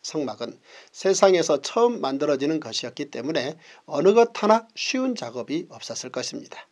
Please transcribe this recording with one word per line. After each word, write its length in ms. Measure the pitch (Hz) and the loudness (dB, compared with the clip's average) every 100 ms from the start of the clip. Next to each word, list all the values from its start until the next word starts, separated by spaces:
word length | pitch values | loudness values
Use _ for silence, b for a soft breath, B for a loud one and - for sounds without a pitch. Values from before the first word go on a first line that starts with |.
성막은 560 | - 160 131 107 117 - B B B | -6 -6 -6 -8 -12 -12 B B B
세상에서 680 | - 190 190 196 180 160 143 | -4 0 6 6 6 4 0
처음 400 | - 226 240 233 | 0 2 2 2
만들어지는 600 | 135 135 147 143 143 160 | -4 -2 0 0 0 -2
것이었기 500 | 120 110 120 - 147 | -4 -8 -8 -10 -10
때문에 480 | 117 131 165 143 160 B B - | -8 -4 -4 -4 -10 B B -6
어느 280 | 147 180 | 2 4
것 160 | 220 233 - | 6 4 2
하나 240 | 208 226 226 | 4 4 2
쉬운 400 | - - 262 262 | -10 -4 -2 -2
작업이 520 | 233 117 120 113 156 - | -4 -8 -10 -6 -6 -6
없었을 400 | - - - - | -16 -12 -12 -8
것입니다. 560 | 127 120 - - - - | -8 -8 -10 -14 -18 -20